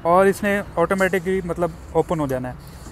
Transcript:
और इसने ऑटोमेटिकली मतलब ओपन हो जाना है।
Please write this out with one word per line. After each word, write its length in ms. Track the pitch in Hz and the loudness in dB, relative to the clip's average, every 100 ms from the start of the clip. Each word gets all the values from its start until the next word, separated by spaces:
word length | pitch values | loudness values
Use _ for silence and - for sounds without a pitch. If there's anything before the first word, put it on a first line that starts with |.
| 165 | 2
और 220 | 180 196 | 6 6
इसने 340 | 190 208 202 - - | 2 0 -2 -2 0
ऑटोमेटिकली 640 | 170 190 190 185 175 190 170 | 0 2 2 0 0 -2 -2
मतलब 260 | 165 170 165 - 165 | -2 -4 -4 -2 -2
ओपन 240 | 156 165 | 0 -2
हो 60 | 143 | -2
जाना 220 | 131 127 | -4 -6
है। 60 | 127 - - - | -10 -16 -18 -18